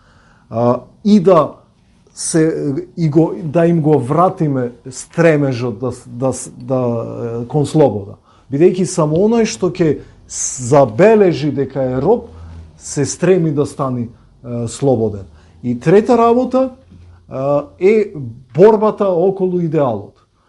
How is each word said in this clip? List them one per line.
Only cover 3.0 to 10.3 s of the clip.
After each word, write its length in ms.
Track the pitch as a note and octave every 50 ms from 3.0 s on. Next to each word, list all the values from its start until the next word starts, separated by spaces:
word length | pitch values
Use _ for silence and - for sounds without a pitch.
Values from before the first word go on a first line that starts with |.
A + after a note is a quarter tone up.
| E3 D#3
го, 240 | C#3 E3 D#3+ E3+ - G#3+ F#3+
да 220 | D#3 B2+ E3+ E3+
им 160 | E3+ E3+ E3+
го 180 | C#3+ D3+ D#3 C#3
вратиме 720 | A#2+ A#2+ D3+ E3 F3 F#3+ F#3 - E3+ D3+ C#3 C3 B2 A#2+ - - - C3
стремежот 920 | B2 - - - - - E3 E3+ D#3 D3 C#3+ C3+ C3 A#2 B2 B2 A2+ A#2+
да 120 | C3 B2
с-, 180 | A#2+ - - B2+
да 240 | A#2+ A#2+ C3+ D#3 D#3+
с-, 180 | D#3+ - - - C3
да, 240 | B2+ A#2+ C3 B2+ B2+ A#2+ A#2 A#2 A#2 A#2 A#2 A#2 A#2 A#2 A#2 A#2 A#2+
е, 40 | A#2+
кон 180 | - D3+ C#3
слобода. 520 | B2 - D#3 D3 C3 G#2 G#2 G2 G2 G2+ - _ _ _ _ _ -
Бидејќи 340 | C#3 C#3 E3 F#3 F3+ F#3 F#3
само 400 | D3+ - - D#3+ D3+ D#3 E3 G3+
оној 200 | G#3+ A#3 A#3 A3
што 240 | A3 - - F#3+ F3+
ќе 320 | F3 - F3 D#3 C#3 - - - - _ _
с-, 420 | -